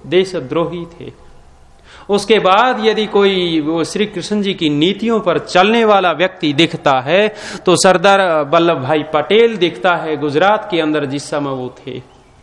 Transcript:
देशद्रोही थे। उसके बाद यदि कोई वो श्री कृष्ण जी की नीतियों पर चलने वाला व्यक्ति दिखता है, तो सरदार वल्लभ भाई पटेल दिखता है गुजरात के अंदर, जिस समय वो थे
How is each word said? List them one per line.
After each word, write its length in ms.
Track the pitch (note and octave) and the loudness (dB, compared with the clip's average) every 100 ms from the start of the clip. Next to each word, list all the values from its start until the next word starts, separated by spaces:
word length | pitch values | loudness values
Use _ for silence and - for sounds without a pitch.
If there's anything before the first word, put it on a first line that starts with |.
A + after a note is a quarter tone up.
| C3+ | -2
देशद्रोही 800 | F3 F#3 E3+ C3 D#3 D#3+ F3 E3+ | 0 0 -6 -6 -4 -4 -8 -14
थे। 260 | - - - - - - - - - - - - | -16 -20 -20 -20 -20 -20 -20 -20 -20 -20 -20 -4
उसके 300 | G3+ G#3 G#3+ | -4 2 2
बाद 460 | F#3 G3+ B3+ G#3+ | 4 4 2 2
यदि 220 | A3 G#3+ G#3 | 0 0 0
कोई 540 | G3+ G3+ F#3+ F3 D#3+ | 2 2 2 0 -2
वो 240 | D3 E3 | -2 -2
श्री 220 | D#3+ G3 G#3 | -4 -2 -4
कृष्ण 360 | F3 E3 G#3 | -4 -6 -4
जी 120 | G3 | -2
की 160 | - D#3 | -2 -2
नीतियों 500 | D3 E3+ G3+ A3+ G#3+ | 0 0 0 -2 -2
पर 180 | F3+ D3+ | 0 -2
चलने 460 | - F3+ G3+ A#3 | 0 2 4 4
वाला 280 | A3 G3 F3+ | 4 4 2
व्यक्ति 400 | D#3 F#3 - D3+ | 0 -2 -2 -4
दिखता 480 | C#3 E3 D3 D3 C3 | 0 0 0 0 0
है, 340 | C3 F#3 G#3+ - - F#3+ - | 2 0 0 -4 -14 -4 0
तो 100 | E3+ | 4
सरदार 680 | F#3 F3+ G3 G3 F#3 D#3 | 4 4 4 4 2 0
वल्लभ 340 | C#3 E3 E3+ D#3 | 2 2 2 0
भाई 240 | B2+ D#3 | -2 -2
पटेल 540 | C#3+ D3+ D3 G#3+ A#3 G#3 | 0 -4 2 4 4 2
दिखता 400 | E3+ - F3+ E3+ | -4 0 0 0
है 200 | D#3 D3 | -2 -4
गुजरात 520 | D3 D3 F#3+ G#3+ - | -2 0 2 0 -2
के 100 | E3 | -2
अंदर, 260 | D#3 D3+ C#3 | -2 -2 -4
जिस 180 | C#3 | -8
समय 260 | - D3+ C#3+ | -6 -6 -6
वो 240 | C3 B2 - C3 | -6 -10 -12 -14
थे 320 | B2+ - _ _ _ | -14 -16 _ _ _